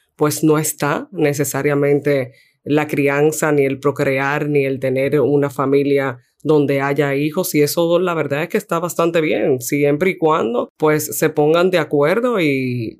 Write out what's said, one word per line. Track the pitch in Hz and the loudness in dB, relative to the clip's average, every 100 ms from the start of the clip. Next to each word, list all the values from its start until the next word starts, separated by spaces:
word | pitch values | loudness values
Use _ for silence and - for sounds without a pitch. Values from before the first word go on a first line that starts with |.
| _ - | _ -2
pues | 151 147 | -2 2
no | 156 151 | 2 2
está | 151 - 143 202 285 170 147 139 143 135 | 0 -4 -4 -4 -6 -2 -2 0 -4 -2
necesariamente | 143 143 143 143 143 139 123 - _ _ | 0 0 2 2 0 -2 -4 -12 _ _
la | - 147 151 | -2 -2 0
crianza, | 151 139 143 151 151 156 | 0 0 2 2 2 0
ni | 147 135 | 2 2
el | 131 | 0
procrear, | 143 131 139 135 139 147 147 | -2 0 0 0 -2 -2 0
ni | 147 135 | 0 0
el | 131 | -2
tener | 131 131 139 151 | -2 0 0 2
una | 131 143 139 | 2 2 0
familia | 127 139 139 139 139 135 123 _ _ | -2 0 2 2 0 0 -6 _ _
donde | 143 151 139 139 | 0 2 2 0
haya | 139 143 143 139 | 0 0 0 0
hijos, | 151 185 175 151 | -2 -2 -2 0
y | |
eso | 147 170 170 175 | 0 0 2 2
la | 185 | 0
verdad | 165 143 139 | -2 -2 -4
es | 170 | -2
que | 214 | -4
está | - 170 | -2 -4
bastante | 170 - 170 170 | -2 0 0 0
bien, | 156 - 156 127 | 0 0 0 -2
siempre | - 143 143 147 185 | -2 0 0 2 0
y | - | 0
cuando, | 156 160 214 240 240 - | 0 2 0 -4 -6 -2
pues, | 156 151 147 - | 0 0 -2 -2
se | 156 | -2
pongan | 151 147 170 185 | 2 2 4 2
de | 175 | 0
acuerdo | 151 147 147 208 247 220 | 0 0 2 2 0 0
y, | 151 135 127 123 110 | 0 0 -2 -4 -6